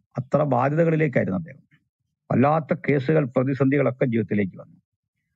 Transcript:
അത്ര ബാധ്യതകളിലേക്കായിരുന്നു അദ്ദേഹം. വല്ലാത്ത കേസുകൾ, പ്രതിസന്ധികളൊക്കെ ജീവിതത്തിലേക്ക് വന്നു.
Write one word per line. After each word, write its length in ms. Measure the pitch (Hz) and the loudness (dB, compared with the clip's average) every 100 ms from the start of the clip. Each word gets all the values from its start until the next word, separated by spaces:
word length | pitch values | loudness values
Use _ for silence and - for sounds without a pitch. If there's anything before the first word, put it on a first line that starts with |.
| _ - | _ -12
അത്ര 220 | - 143 151 | -2 0 2
ബാധ്യതകളിലേക്കായിരുന്നു 840 | 123 139 156 165 160 160 120 92 92 | 0 0 2 2 2 0 0 -2 -4
അദ്ദേഹം. 220 | - - _ _ _ _ _ _ - | -6 -16 _ _ _ _ _ _ -2
വല്ലാത്ത 420 | - 139 160 - 170 - | 2 2 2 -2 -4 0
കേസുകൾ, 380 | 143 127 160 131 | 0 2 0 0
പ്രതിസന്ധികളൊക്കെ 720 | 135 131 143 135 143 131 127 131 | 0 0 0 2 2 0 0 -2
ജീവിതത്തിലേക്ക് 440 | 113 101 104 95 - | 0 0 -2 -2 -6
വന്നു. 140 | - - _ _ _ _ _ | -20 -20 _ _ _ _ _